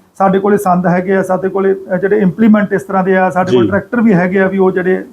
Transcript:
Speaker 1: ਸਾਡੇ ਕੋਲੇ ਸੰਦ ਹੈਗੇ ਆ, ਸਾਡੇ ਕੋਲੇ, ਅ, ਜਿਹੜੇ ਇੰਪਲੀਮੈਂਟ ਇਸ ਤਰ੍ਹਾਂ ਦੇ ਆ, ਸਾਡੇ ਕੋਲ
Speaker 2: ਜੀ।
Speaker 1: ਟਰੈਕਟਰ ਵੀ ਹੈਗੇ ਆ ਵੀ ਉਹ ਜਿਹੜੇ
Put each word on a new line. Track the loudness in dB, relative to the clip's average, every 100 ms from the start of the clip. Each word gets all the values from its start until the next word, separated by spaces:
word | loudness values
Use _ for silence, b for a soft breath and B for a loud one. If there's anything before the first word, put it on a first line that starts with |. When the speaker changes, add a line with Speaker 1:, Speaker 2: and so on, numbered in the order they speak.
| _
Speaker 1:
ਸਾਡੇ | -2 0 2
ਕੋਲੇ | 2 0
ਸੰਦ | 0 0 0
ਹੈਗੇ | 0 0 -2
ਆ, |
ਸਾਡੇ | -2 -2 -2
ਕੋਲੇ, | -2 -2
ਅ, | -2 -4 -4
ਜਿਹੜੇ | 0 0
ਇੰਪਲੀਮੈਂਟ | 0 2 2 2 2
ਇਸ | -4
ਤਰ੍ਹਾਂ | -4 -2
ਦੇ | 0 2
ਆ, | 0
ਸਾਡੇ | 0 0
ਕੋਲ | 2
Speaker 2:
ਜੀ। | 2
Speaker 1:
ਟਰੈਕਟਰ | -2 -4 0
ਵੀ | 2
ਹੈਗੇ | 2 0 0
ਆ | 0
ਵੀ | 0
ਉਹ | 0
ਜਿਹੜੇ | 0 -2 -2 -6